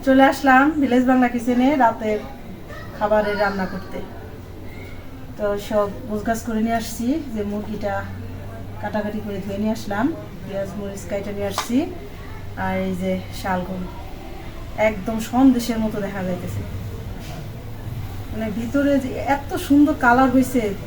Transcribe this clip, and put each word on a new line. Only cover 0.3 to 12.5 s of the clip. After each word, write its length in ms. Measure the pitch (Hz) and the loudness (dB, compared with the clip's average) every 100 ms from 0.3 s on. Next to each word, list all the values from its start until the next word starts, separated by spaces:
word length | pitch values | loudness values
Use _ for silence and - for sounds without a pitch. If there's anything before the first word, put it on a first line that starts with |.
আসলাম 320 | 277 269 262 294 320 | 6 6 8 6 4
ভিলেজ 220 | 262 247 254 | 4 4 6
বাংলা 180 | 254 240 | 4 4
কিচেনে 340 | 240 240 247 254 294 | 2 2 4 4 6
রাতের 360 | 233 220 220 214 - - - - - - - - | 4 4 -2 -2 -4 -12 -12 -12 -12 -12 -12 -4
খাবারের 400 | 208 214 208 202 | 2 2 2 0
রান্না 220 | 202 196 185 | 0 0 -4
করতে। 260 | 185 - 185 - - - - - - - - - - - - - - | -6 -8 -8 -8 -12 -12 -14 -14 -12 -12 -12 -12 -12 -12 -12 -12 -2
তো 80 | 208 202 - | 0 0 0
সব 200 | 214 202 - - | 0 2 -4 -6
গোছগাছ 300 | 214 214 226 - | -4 -2 -2 0
করে 140 | 220 | 0
নিয়ে 120 | 226 226 | 2 0
আসছি, 260 | 220 - 233 320 285 | -2 -2 0 0 -2
যে 80 | 220 202 | -4 -4
মুরগিটা 420 | 208 202 214 202 196 - - - - - - - - | -4 -4 -4 -2 -4 -4 -8 -8 -10 -10 -10 -10 -8
কাটাকাটি 380 | - 214 208 214 | -4 -2 -2 -4
করে 120 | 214 196 | -4 -6
ধুয়ে 160 | 196 196 | -4 -2
নিয়ে 140 | 214 226 | 0 -2
আসলাম, 280 | 202 202 277 - - - | -2 0 0 -2 -10 -10
পেঁয়াজ 260 | - 196 190 202 | -6 -4 -4 -6
মরিচ 240 | 202 202 - | -6 -8 -6
কাইটা 220 | 202 202 202 | -4 -4 -4
নিয়ে 120 | 202 | -2
আসছি, 260 | 190 - 247 359 - - - - - - | -4 0 0 0 -6 -10 -12 -10 -10 -10